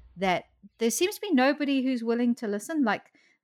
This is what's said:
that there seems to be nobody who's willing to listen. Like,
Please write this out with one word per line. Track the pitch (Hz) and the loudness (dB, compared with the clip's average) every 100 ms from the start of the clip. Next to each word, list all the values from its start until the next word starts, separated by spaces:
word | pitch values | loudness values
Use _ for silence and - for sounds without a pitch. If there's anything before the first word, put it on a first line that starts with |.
| - - | -20 -4
that | 185 175 - _ 196 _ | -2 -2 -4 _ -20 _
there | 226 | -2
seems | 233 359 415 | 0 -2 -2
to | |
be | 415 | 0
nobody | 285 262 294 285 269 | 4 4 2 0 0
who's | 262 254 | 0 -2
willing | 226 233 247 240 | -2 0 0 0
to | 214 | -2
listen. | 202 208 330 | -6 -4 0
Like, | 240 196 - _ _ _ | 0 0 -6 _ _ _